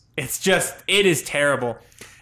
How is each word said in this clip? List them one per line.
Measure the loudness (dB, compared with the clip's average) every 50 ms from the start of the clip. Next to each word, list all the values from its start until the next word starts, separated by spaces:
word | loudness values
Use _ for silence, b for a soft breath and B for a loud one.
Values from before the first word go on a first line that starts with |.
| _ _ -10
It's | -10 -8 -8 -8 -4
just, | 0 2 2 2 0 -4 -8 -10 -4 0
it | 2 4 4 4
is | 2 2 -2
terrible. | -4 -2 0 2 2 2 0 -2 -6 -6 -8 B B B B B B B B